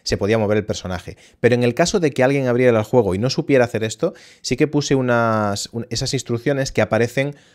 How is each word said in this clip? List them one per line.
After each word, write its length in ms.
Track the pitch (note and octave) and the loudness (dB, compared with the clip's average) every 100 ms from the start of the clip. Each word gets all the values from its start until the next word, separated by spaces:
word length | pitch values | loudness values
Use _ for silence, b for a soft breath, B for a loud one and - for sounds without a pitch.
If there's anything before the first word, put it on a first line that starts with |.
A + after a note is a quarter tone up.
se 140 | - G#2 | -6 -4
podía 200 | G2+ A2+ | 0 0
mover 200 | G#2 G#2+ | 2 0
el 80 | |
personaje. 520 | G2 G#2 F#2 F2+ - - b b | -2 -6 -6 -10 -10 -20 b b
Pero 160 | A#2 | 2
en 80 | A#2+ | 4
el 100 | A#2+ | 0
caso 260 | A#2 E3+ G#3 | 0 0 2
de 120 | D#3 | 0
que 120 | B2+ | 2
alguien 240 | B2+ C#3 B2+ | 2 2 0
abriera 300 | A#2+ B2+ A2+ | 2 4 4
el 60 | |
juego 320 | G#2+ B2+ G2 | 2 2 2
y 20 | F#2+ | 0
no 120 | B2 | -2
supiera 360 | - C#3+ C3+ | -2 2 2
hacer 180 | A#2+ A2 | 2 -2
esto, 300 | A2 - E3 B B B | -4 -4 -6 B B B
sí 160 | - B2+ | -6 -2
que 100 | D3 | 0
puse 280 | D3 C#3+ | 0 0
unas, 760 | C3+ B2+ A#2+ A2+ A2 G#2 G2+ - | 0 2 2 2 0 -2 -4 -8
un-, 160 | A#2 A2+ | -10 -8
esas 240 | A2+ C3+ | -6 -4
instrucciones 580 | C3+ - A#2 D3 C#3 C3+ | -6 -4 -4 -2 -2 -2
que 100 | - | -2
aparecen 540 | G#2+ A2 A#2+ - C#3 C#3+ b | 0 0 0 -2 -6 -8 b